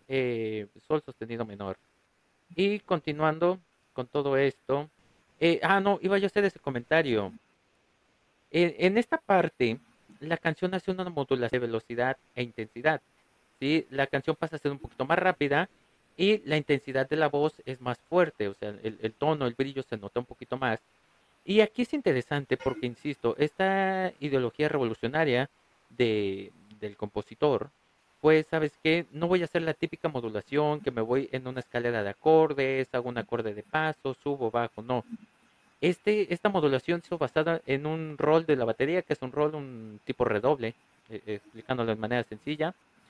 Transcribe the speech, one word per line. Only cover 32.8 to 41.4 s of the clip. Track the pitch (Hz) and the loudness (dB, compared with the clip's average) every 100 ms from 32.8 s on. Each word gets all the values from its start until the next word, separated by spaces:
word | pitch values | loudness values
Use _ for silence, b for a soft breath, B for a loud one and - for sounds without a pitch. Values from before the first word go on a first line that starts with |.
| 127 | -2
hago | 127 123 | -4 -4
un | 120 | -4
acorde | 101 117 110 | -4 -4 -4
de | 104 | -6
paso, | - 156 156 - 135 127 | -6 -2 -2 -4 -6 -4
subo, | 143 143 113 | -4 -2 -2
bajo, | 117 117 - | 0 -2 -6
no. | 117 123 - 233 - _ _ _ _ _ | -4 -2 -4 -12 -18 _ _ _ _ _
Este, | 170 175 208 214 180 | -2 0 0 0 0
esta | 175 208 | 0 0
modulación | 196 147 131 - 170 | 2 2 2 0 -4
se | - | -4
hizo | 170 | -4
basada | 135 156 160 165 - | -2 0 0 0 -2
en | 139 151 | -4 -2
un | 160 156 147 | -6 -6 -2
rol | 147 160 160 | 4 4 4
de | 135 | 2
la | 117 | 0
batería, | - 139 180 | 0 0 0
que | - | -2
es | 147 | -4
un | 127 | -4
rol, | 147 151 156 | -2 -2 -2
un | 135 117 110 104 - | -10 -12 -16 -12 -6
tipo | 127 120 | -2 0
redoble, | 107 123 143 113 - _ _ - | 2 2 0 -2 -6 _ _ -16
eh, | 110 107 | -12 -8
explicándolo | 104 | -10